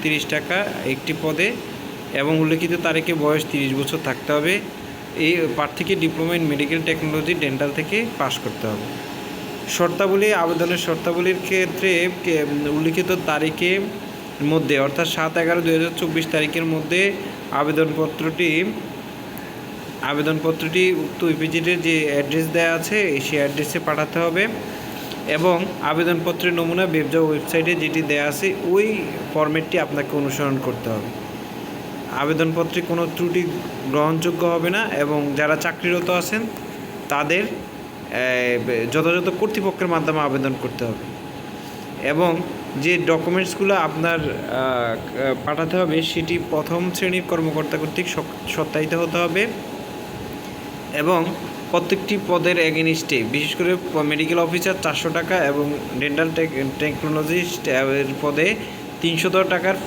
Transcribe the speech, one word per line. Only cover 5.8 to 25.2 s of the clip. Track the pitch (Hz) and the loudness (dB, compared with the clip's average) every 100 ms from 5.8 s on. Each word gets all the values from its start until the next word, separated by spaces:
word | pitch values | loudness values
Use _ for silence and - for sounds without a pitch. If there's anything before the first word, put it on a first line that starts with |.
| 170 190 | -2 2
diploma | 160 160 165 175 | 2 0 0 2
in | 160 | 2
medical | 143 147 165 165 | 2 0 0 0
technology | 156 156 156 151 175 | 0 0 0 0 0
dental | 147 131 143 143 | 0 0 0 -2
থেকে | 156 202 226 - | -2 -2 -2 -2
পাস | 139 123 | -2 -2
করতে | 110 107 110 | -4 -4 -4
হবে। | 107 104 - - - - - - - - | -4 -6 -8 -10 -10 -10 -10 -8 -8 -6
শর্তাবলী, | - 175 170 196 196 214 | 0 0 2 2 4 4
আবেদনের | 202 165 165 170 175 | 4 2 2 2 0
শর্তাবলীর | - 160 - 170 180 185 | 0 -2 0 0 2 0
ক্ষেত্রে | - 190 185 175 190 175 180 180 | 0 2 2 0 2 4 2 0
কে, | 180 160 147 147 147 | 0 2 2 0 0
উল্লেখিত | 147 160 165 180 185 175 | 2 2 2 2 0 0
তারিখের | 151 156 156 175 190 202 - - - - - | 0 0 2 2 2 0 -6 -10 -10 -12 -2
মধ্যে | 147 160 139 143 | 2 2 4 2
অর্থাৎ | 139 139 165 | 2 0 -2
সাত | - 160 165 | 0 0 2
এগারো | 165 170 | 2 2
দুই | 165 | 4
হাজার | 160 165 165 | 2 2 0
চব্বিশ | 175 160 160 | -2 0 0
তারিখের | 160 156 165 165 | 0 0 0 0
মধ্যে | 160 156 175 196 196 - - - | -2 0 2 2 0 -6 -10 -4
আবেদনপত্রটি, | 135 147 156 160 156 156 - 160 160 175 156 190 220 - - - - - - - - - - - - | 0 2 4 2 2 -2 -2 -4 0 2 2 0 -4 -8 -10 -12 -12 -12 -12 -12 -12 -12 -12 -12 -6
আবেদনপত্রটি | 127 147 151 156 160 160 165 175 185 | -2 0 0 2 0 -2 0 2 4
উক্ত | 170 151 - | 2 -2 -2
ইপিজেডের | 175 151 160 160 165 175 | 0 2 0 0 0 2
যে | 165 160 151 | 2 2 2
অ্যাড্রেস | 143 139 156 160 | 2 2 0 0
দেয়া | 165 165 | 2 2
আছে, | 165 165 214 196 139 | 2 0 0 2 0
সেই | 135 147 | 0 0
অ্যাড্রেসে | 143 143 147 175 | 0 0 -2 -2
পাঠাতে | 160 147 151 165 | 0 0 0 0
হবে | 170 170 214 226 - - - - - - | 0 2 0 -2 -8 -8 -10 -10 -10 -8